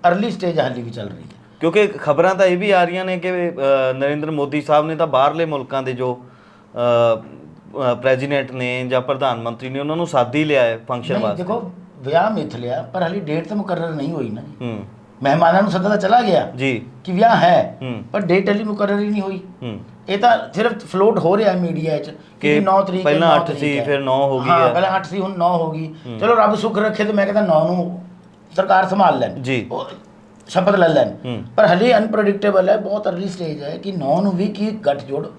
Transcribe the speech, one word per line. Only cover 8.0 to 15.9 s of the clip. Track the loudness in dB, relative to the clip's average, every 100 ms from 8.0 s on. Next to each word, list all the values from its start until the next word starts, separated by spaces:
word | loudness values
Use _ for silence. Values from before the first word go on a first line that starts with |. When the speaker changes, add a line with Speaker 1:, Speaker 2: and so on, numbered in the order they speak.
| 0 0 0 -2 -4
Speaker 2:
ਨੇ | -6 -4 -4 -2
ਜਾਂ | -2
ਪ੍ਰਧਾਨ | -2 -2 -2 -2
ਮੰਤਰੀ | -6 -8 -8
ਨੇ, | -6
ਉਹਨਾਂ | -4 -4
ਨੂੰ | -2
ਸੱਦ | 0 0
ਹੀ | 0
ਲਿਆ | 0 2
ਹੈ | 2 0 -6
ਫੰਕਸ਼ਨ | -8 -4
Speaker 1:
ਨਹੀਂ, | -2
Speaker 2:
ਵਾਸਤੇ। | -2 -4
Speaker 1:
ਦੇਖੋ, | -4 -6 -6 -16 -20 -14
ਵਿਆਹ | -2 0 0
ਮਿਥ | -2 -6 -8
ਲਿਆ, | -6 -6
ਪਰ | -6 -4
ਹਾਲੇ | -4 -4
ਡੇਟ | -4 -4 -4
ਤਾਂ | -6
ਮੁਕਰਰ | -4 -4 -4
ਨਹੀਂ | -6 -6
ਹੋਈ | -6 -6
ਨਾ | -8
ਜੀ। | -12 -12 -10
Speaker 2:
ਹੂੰ। | -10 -12 -20 -20 -4
Speaker 1:
ਮਹਿਮਾਨਾਂ | 0 4 4 4
ਨੂੰ | 2
ਸੱਦਾ | 0
ਤਾਂ | 0